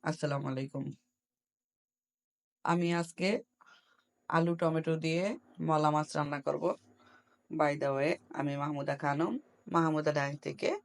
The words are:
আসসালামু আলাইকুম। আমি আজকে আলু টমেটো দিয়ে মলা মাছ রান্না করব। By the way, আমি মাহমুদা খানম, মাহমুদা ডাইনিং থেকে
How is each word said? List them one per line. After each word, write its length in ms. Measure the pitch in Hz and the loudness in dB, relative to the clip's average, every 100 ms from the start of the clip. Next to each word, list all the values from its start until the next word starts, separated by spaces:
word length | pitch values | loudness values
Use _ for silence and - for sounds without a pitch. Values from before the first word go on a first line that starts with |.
আসসালামু 420 | 165 151 147 139 139 | -4 -2 -2 -2 -4
আলাইকুম। 380 | 131 135 139 139 - _ _ _ _ _ _ _ _ _ _ _ _ _ _ _ _ - | -4 -6 -6 -8 -10 _ _ _ _ _ _ _ _ _ _ _ _ _ _ _ _ 0
আমি 220 | 170 170 | 2 2
আজকে 360 | 170 170 - 180 226 - _ - - _ _ _ _ - | 0 -2 -2 0 0 -4 _ -20 -20 _ _ _ _ 0
আলু 240 | 165 170 170 | 2 2 2
টমেটো 380 | 165 160 160 160 | 2 2 0 0
দিয়ে 260 | 160 165 196 320 _ - | 0 0 -2 -4 _ -6
মলা 300 | 160 156 151 | 0 4 4
মাছ 160 | 151 151 151 | 2 0 -2
রান্না 240 | 147 143 | -2 -2
করব। 220 | 143 147 170 - _ _ - - _ _ _ | -2 -2 -2 -4 _ _ -20 -20 _ _ _
By 220 | 156 151 147 | 0 2 2
the 100 | 139 135 | 0 2
way, 160 | 147 - _ - | 0 0 _ -4
আমি 160 | 143 143 | -2 -2
মাহমুদা 380 | 147 147 143 143 | -2 -4 -4 -2
খানম, 380 | 147 143 175 247 _ _ - | 0 0 0 -2 _ _ -2
মাহমুদা 400 | 175 165 156 151 | 2 4 2 2
ডাইনিং 240 | 147 139 147 147 | 2 0 -4 -8
থেকে 240 | 139 - 403 | -2 -2 -2